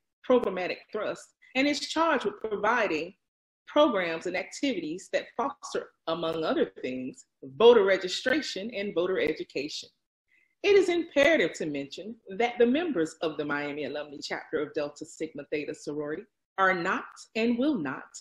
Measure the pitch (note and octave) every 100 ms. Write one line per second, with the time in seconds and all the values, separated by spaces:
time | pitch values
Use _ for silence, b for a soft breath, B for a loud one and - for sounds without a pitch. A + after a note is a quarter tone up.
0 | _ _ - B3+ A3+ F#3 F3 - - G#3+
1 | F3 E3 - _ b B3+ C#4+ D4 - D#4
2 | E4 C#4 G3+ - A3 G3+ G#3 A#3+ G3+ D#3+
3 | E3+ - _ _ _ _ - D4 D4+ G#3
4 | E3+ E3 F#3 F#3 - - C#4+ G3+ D#3 F3
5 | - E3 - - C#3+ - - E3 - _
6 | - E3 E3 E3 D#3+ C#4 A#3+ - B2+ B2+
7 | B2+ - - _ C#3 C3+ A3+ A#3 G3 F#3
8 | F3+ - - D4+ B3 F#3 G#3+ G3 G3+ E3
9 | F3+ F#3 D3 D#3 F3 C#3+ D3 - - _
10 | _ _ _ _ _ _ F#4+ G4+ F4 F4
11 | - C#4+ C#4+ D#4 F3 - E3+ C#3+ C#3 -
12 | F#3 A#3 - F#3+ F3+ - A#3+ C#4 F4+ G3+
13 | D#3+ - E3 D3+ D3 D3 D3 C#3+ C3+ D3
14 | D3 C#3 - E3+ - D#3 D3 D#3 D3 -
15 | D#3 - D#3+ C#3+ C#3+ D3+ C#3 - - D3
16 | D3 D#3+ A3 _ _ - F#3+ F#3 F3 A#3
17 | - - - A3 A3+ A#3+ C#4+ B3 C#3 C#3+
18 | - -